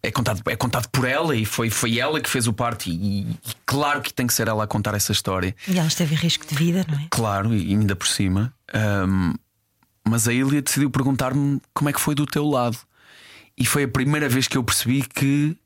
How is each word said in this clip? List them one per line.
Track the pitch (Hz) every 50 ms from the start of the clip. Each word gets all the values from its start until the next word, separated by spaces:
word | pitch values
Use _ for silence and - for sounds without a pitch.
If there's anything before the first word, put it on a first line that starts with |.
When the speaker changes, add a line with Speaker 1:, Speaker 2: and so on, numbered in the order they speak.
| -
Speaker 1:
é | 104 110
contado, | - 120 - 107 87 -
é | - 113
contado | 113 - 123 117 123 113 -
por | - 131 123
ela | 127 131 147 170 165 143
e | 113 110
foi, | 107 - - 117 113
foi | 107 - - 117 113 117
ela | 123 143 156 156
que | 117 -
fez | - 135 117
o | 117 107
parto | - 123 120 117 - - 92
e, | 85 82 101 101 98 101 101
e | 117 - - - - - - _
claro | - - 139 147 143 147 143
que | 117 - -
tem | - 131
que | 120 -
ser | - 117
ela | 107 110 107 107
a |
contar | 104 - 107 101 107 104
essa | 104 - -
história. | 104 - - - 95 92 90 92 - - -
Speaker 2:
E | - 185 185
ela | 160 160
esteve | 156 - 175 151 160
em | 151
risco | - 170 - - -
de | - 151
vida, | 139 160 170 170 190 185 160
não | 151
é? | 143 147 165
Speaker 1:
Claro, | - - 113 107 101 98 98 113 117
e | 107 85 -
ainda | 98 104 107 98 98
por | 92 -
cima. | - - - 104 95 92 98 107 123 - _ _ - -
Ahm, | 107 110 104 101 98 95 92 95 95 92 85 - - _ _ _ _ _ _ _ _ _ _ _ _ _
mas | 107 113 117 107 117
a | 120
Ilha | 123 135 135 143 147 139
decidiu | - - 135 143 -
perguntar-me | - 147 131 135 135 117 131 127 127 147 143 143 143 135 - _ _
como | - 147 147
é | 139
que | -
foi | - - 151
do | 139 147
teu | - - 151 147 151
lado. | 143 127 123 120 117 - - _ _ _ _ - - - - - - - - _ _ -
E | 127
foi | 113 - 147 143
a | 127
primeira | 104 135 131 139 147 151 147 135
vez | 120 131 127
que | - -
eu | 139 123
percebi | - - - - 113 127 139 135
que | - - - 139 139 139 147 147 151 165 - _